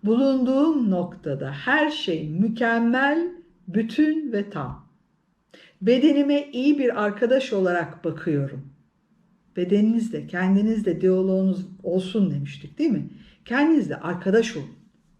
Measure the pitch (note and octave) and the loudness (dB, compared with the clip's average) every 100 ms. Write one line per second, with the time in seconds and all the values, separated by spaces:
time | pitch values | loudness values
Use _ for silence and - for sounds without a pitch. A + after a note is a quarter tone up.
0 | G3+ A#3 C4+ C4 B3 C4+ D#4+ D4 G#3+ F3+ | 0 2 2 2 2 2 2 2 0 0
1 | F3+ - D#3 C#3 C#3 C#3+ B3 D4 D4+ D4+ | -2 -8 -8 -6 -8 -6 0 2 2 -2
2 | G3 D#3+ D#3 E3 A3+ A3+ A#3 A#3 A#3 B3+ | -4 -4 -4 0 0 0 0 2 2 2
3 | C#4+ D#4+ F4 - - _ - G3 A3+ - | 2 0 -2 -8 -20 _ -4 -4 -2 0
4 | D4+ D#4+ C#4+ G#3+ G3+ D#3+ B2+ - - _ | 2 0 -2 -4 -6 -8 -8 -12 -20 _
5 | _ _ _ _ _ - - _ F#3+ B3+ | _ _ _ _ _ -20 -20 _ 2 6
6 | D4 C#4+ C#4 C#4+ C#4+ B3 C#4 C#4 B3 G#3 | 6 4 4 0 -2 0 0 2 0 0
7 | G#3 G3+ A#3 C4 C4 G3+ F#3 F3 E3 - | -2 0 2 2 0 0 0 0 -4 -6
8 | E3+ D#3+ F3 C#3+ C#3 C3+ - - _ _ | -8 -6 -2 -2 -4 -8 -16 -20 _ _
9 | _ _ _ _ _ - F3+ G3+ G#3+ A3+ | _ _ _ _ _ -6 0 4 4 2
10 | A3+ D3 D3 F3+ F#3 G3 G#3+ A3+ G3 D#3+ | -2 -8 -8 -2 2 4 2 0 -2 0
11 | F#3 F#3 F#3+ F#3+ F#3+ F3 - - F#3+ F#3 | 2 2 2 2 0 -2 -6 -10 -4 -4
12 | F#3 A3 F3 C#3+ C#3 - - - D4+ E3 | -2 0 0 0 -8 -12 -16 -4 0 0
13 | C#3+ - - _ - B3+ D#4 D4+ D#3 C3+ | -4 -14 -20 _ -4 0 4 2 0 -6
14 | E3+ F3 F#3+ G#3+ - D#3 C#3 - _ _ | -6 -4 2 2 0 -6 -12 -18 _ _
15 | _ | _